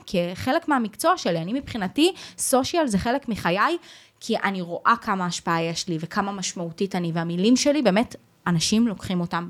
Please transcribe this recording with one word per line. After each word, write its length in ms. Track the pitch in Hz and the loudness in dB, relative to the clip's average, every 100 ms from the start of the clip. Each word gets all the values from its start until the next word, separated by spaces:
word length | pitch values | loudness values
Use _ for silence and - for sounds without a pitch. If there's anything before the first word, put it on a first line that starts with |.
| - | -2
כחלק 600 | 185 175 185 - 311 339 | -2 -2 -4 -2 0 2
מהמקצוע 500 | 269 220 - 320 349 | 0 0 0 0 2
שלי. 200 | 220 165 | 0 -2
אני 120 | 165 | -2
מבחינתי, 580 | 254 - 233 185 - 330 359 - - | -4 -6 -4 -4 2 2 2 -12 -8
סושיאל 500 | - 254 262 349 294 | 2 2 2 0 2
זה 100 | 196 | 2
חלק 320 | 240 269 262 | 0 -2 -2
מחיי, 480 | 190 185 180 247 339 - - - _ | -2 0 2 2 0 -6 -20 -20 _
כי 180 | - 220 | -4 -2
אני 240 | 196 190 | 0 -2
רואה 320 | 170 170 - 233 | -6 0 2 2
כמה 240 | - 196 180 | 0 -2 -2
השפעה 380 | 170 - 165 | -2 -2 0
יש 240 | 165 165 - | 0 -4 -4
לי 100 | 160 | -4
וכמה 320 | 165 208 202 | -2 -2 -2
משמעותית 640 | 196 180 - 170 160 196 185 | -4 -8 -6 -8 -4 -4 -2
אני, 160 | 170 | -2
והמילים 420 | 165 170 175 202 254 | -2 -2 0 4 4
שלי, 260 | 294 294 | 4 4
באמת, 340 | 233 185 240 - _ _ - | 4 2 0 -6 _ _ 0
אנשים 400 | 170 - 214 233 | 2 2 2 2
לוקחים 340 | 185 - 180 | 0 -4 -4
אותם 260 | 170 170 175 | -2 -4 -6